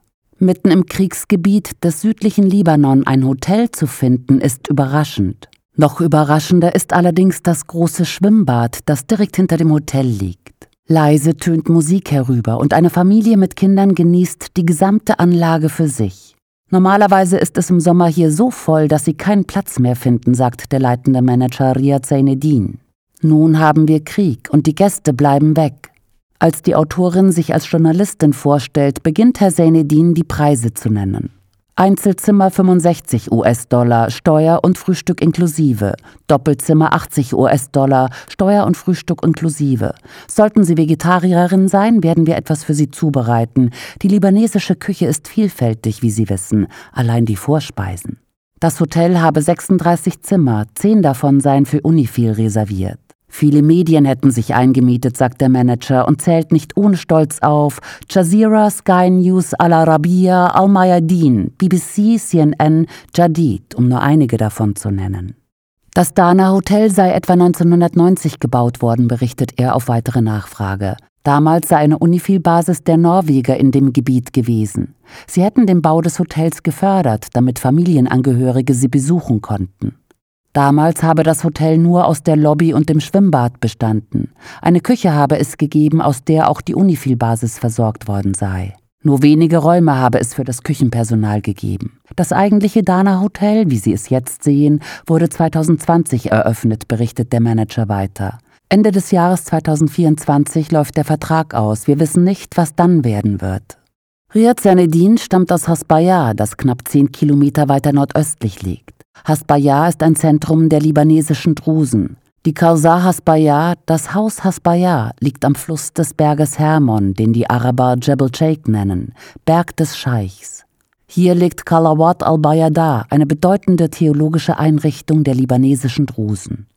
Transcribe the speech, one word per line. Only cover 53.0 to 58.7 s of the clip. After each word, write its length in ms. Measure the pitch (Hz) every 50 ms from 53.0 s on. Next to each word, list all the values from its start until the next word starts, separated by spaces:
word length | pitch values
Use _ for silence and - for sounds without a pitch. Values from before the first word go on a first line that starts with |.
| _ _ _ _ _ _ -
„Viele 280 | - 156 147 143 147
Medien 420 | 147 156 165 180 175 165 160 156 143
hätten 260 | 135 131 127 - 139
sich 260 | 123 120 110 - -
eingemietet“, 600 | 117 127 131 127 131 123 123 123 120 - 127 123
sagt 240 | - 131 123 - -
der 80 | 139
Manager 580 | 131 131 127 123 123 120 120 - - 135 127 -
und 160 | - 151 -
zählt 300 | - 180 170 165 160 -
nicht 240 | 170 156 - - -
ohne 220 | - 202 208 196
Stolz 420 | 165 - - 170 160 156 151 - -
auf: 400 | - 147 151 147 147 147 139 - - - - - - -
Jazeera, 600 | - 190 180 165 185 214 220 214 220 214 214
Sky 400 | 214